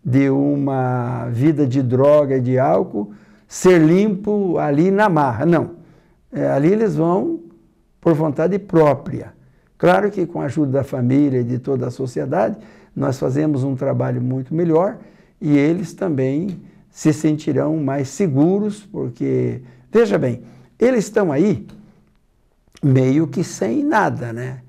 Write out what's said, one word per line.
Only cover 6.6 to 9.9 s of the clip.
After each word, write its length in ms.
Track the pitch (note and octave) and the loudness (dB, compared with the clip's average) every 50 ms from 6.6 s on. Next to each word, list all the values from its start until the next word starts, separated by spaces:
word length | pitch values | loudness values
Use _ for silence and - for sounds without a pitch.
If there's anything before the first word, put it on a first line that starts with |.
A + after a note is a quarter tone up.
| C#3+ E3 | 2 2
eles 240 | G3 G#3+ A3+ G#3 D#3 | 2 2 0 0 0
vão 440 | D3 D#3+ E3+ F3 G3 A#3+ E4+ E4 D#4+ - - - _ _ _ _ _ _ _ _ _ | 0 0 0 0 0 -2 -4 -6 -8 -10 -16 -20 _ _ _ _ _ _ _ _ _
por 120 | - E3+ E3 | 0 0 2
vontade 420 | C#3+ D#3+ D#3 C#3 - D#3 E3+ F#3 G3+ | 2 0 -2 -2 -2 -2 -2 -2 -4
própria. 760 | G3 - - E3 D#3 D3 C#3+ C#3+ - - B2+ - - - - _ _ _ _ _ _ _ _ _ | -6 0 2 4 4 4 4 0 -4 -10 -10 -10 -12 -14 -20 _ _ _ _ _ _ _ _ _
Claro 320 | - E3 | 2 2